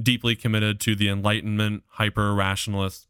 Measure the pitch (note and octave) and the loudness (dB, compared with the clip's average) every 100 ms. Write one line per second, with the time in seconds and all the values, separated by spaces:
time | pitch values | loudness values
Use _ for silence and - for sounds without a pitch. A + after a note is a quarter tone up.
0 | A#2+ A#2+ A#2 A2+ A2+ G#2+ G#2+ G#2 - G#2 | 0 2 0 0 0 0 0 0 0 2
1 | G2+ G2 G#2 G#2+ G#2 G#2 G#2+ G#2 - - | 0 0 0 0 0 -2 -2 -4 -8 -4
2 | G#2+ G#2+ G#2 G2+ F#2+ G2 - G2+ F#2+ - | -2 0 0 2 0 -2 -4 -4 -4 -6
3 | - | -14